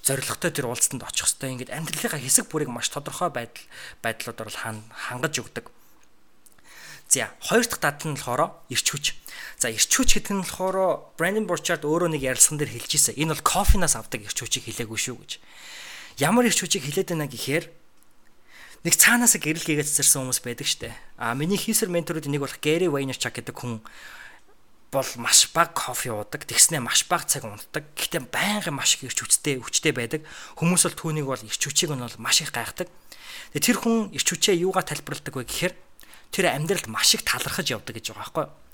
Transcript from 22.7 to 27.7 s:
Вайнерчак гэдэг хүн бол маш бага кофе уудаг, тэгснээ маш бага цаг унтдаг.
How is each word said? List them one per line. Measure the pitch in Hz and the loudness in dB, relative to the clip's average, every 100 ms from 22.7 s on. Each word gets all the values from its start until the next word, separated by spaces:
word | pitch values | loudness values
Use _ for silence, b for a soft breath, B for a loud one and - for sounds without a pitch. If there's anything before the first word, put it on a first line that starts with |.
| 165 180 | 2 2
Вайнерчак | 143 135 123 120 123 | 0 -2 -4 -4 -6
гэдэг | 117 - | -8 -8
хүн | 123 110 B B B B B B - - - - - | -8 -8 B B B B B B -20 -20 -20 -20 -4
бол | 135 127 120 | -2 -2 -4
маш | 113 - - | 4 6 6
бага | 165 165 | 4 2
кофе | - - 123 127 | 0 -4 -4 -4
уудаг, | 107 - 147 - | -4 -6 -10 -2
тэгснээ | - - 156 | 4 4 4
маш | 117 - - | 0 0 2
бага | 170 - | 0 0
цаг | 135 | -4
унтдаг. | 113 104 - | -6 -12 -10